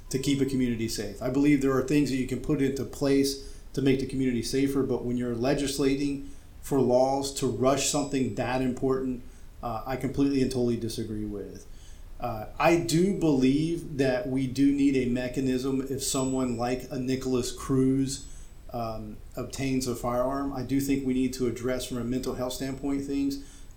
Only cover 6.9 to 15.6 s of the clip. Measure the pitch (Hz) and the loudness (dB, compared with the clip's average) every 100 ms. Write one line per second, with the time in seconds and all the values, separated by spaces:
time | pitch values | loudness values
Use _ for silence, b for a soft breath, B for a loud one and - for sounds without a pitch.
6.9 | 123 131 139 139 - 131 107 131 143 - | 6 4 2 -2 -2 -2 2 2 4 2
7.9 | 151 139 139 120 104 120 131 131 120 135 | 0 0 0 0 -2 -2 0 -2 0 0
8.9 | 131 131 123 B B B - 120 113 127 | 0 -2 -4 B B B -10 -8 -6 -6
9.9 | 131 135 - 139 139 123 123 120 113 110 | -4 -2 2 2 4 2 2 0 0 -2
10.9 | - 110 107 107 101 95 90 - B B | -6 -6 -6 -6 -6 -10 -12 -16 B B
11.9 | B B - 123 110 110 - 156 170 120 | B B -8 -6 -6 -8 2 4 4 4
12.9 | 160 190 170 160 131 131 143 160 170 - | 4 4 4 4 6 4 4 2 -2 -4
13.9 | 135 135 123 135 131 131 131 139 143 139 | 0 2 0 -2 -2 -2 4 4 6 4
14.9 | 131 120 123 127 143 131 127 | 4 2 0 -2 0 0 0